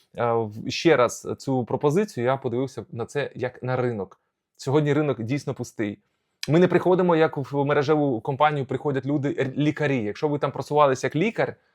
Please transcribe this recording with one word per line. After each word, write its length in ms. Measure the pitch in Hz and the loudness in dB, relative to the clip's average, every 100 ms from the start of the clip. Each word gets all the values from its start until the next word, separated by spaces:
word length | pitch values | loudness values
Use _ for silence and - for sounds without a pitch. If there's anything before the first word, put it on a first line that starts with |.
| _ - | _ -4
е, 160 | 117 | 0
в-, 380 | 117 110 104 - | 0 -2 -6 -8
ще 260 | - 170 139 | 0 4 4
раз 320 | 117 - - 110 | 4 0 -8 -8
цю 260 | - 131 | -4 -2
пропозицію, 640 | 113 127 147 170 214 - 120 | -2 0 0 0 -2 -2 -2
я 100 | 135 | 0
подивився 480 | 127 117 135 - 98 | -2 -4 -4 -8 -12
на 140 | 117 110 | -10 -6
це 240 | 143 127 | -6 -6
як 280 | - 123 - | -6 -8 -6
на 140 | 127 127 | -4 -2
ринок. 440 | 123 110 92 - _ _ _ - | -2 -2 -8 -12 _ _ _ -10
Сьогодні 360 | 135 151 147 | 0 2 2
ринок 300 | 147 151 120 | 2 0 -2
дійсно 320 | 110 143 139 | -4 -6 -6
пустий. 440 | 127 120 - 104 104 _ _ _ - - | -8 -8 -6 -6 -6 _ _ _ -10 2
Ми 100 | 160 | 4
не 100 | 175 | 4
приходимо, 480 | 147 175 185 180 160 | 4 4 4 4 4
як 200 | 160 151 | 2 0
в 280 | 131 143 | -4 -2
мережеву 560 | 139 147 139 151 143 113 | 2 2 2 2 2 -2
компанію 460 | 135 131 151 147 131 | -4 2 2 2 -4
приходять 400 | 131 147 131 131 | -4 -2 -2 -2
люди, 300 | 147 139 - | -2 -2 -2
р-, 140 | 131 131 | -2 0
лікарі. 460 | 151 147 147 135 | 0 0 0 0
Якщо 260 | 104 - 156 | -2 -2 -2
ви 100 | 143 | -2
там 140 | 139 | -4
просувалися 540 | 135 - 147 143 127 131 | -4 -2 4 4 2 -2
як 100 | 147 | 0
лікар, 380 | 214 196 127 - _ | -2 0 -4 -4 _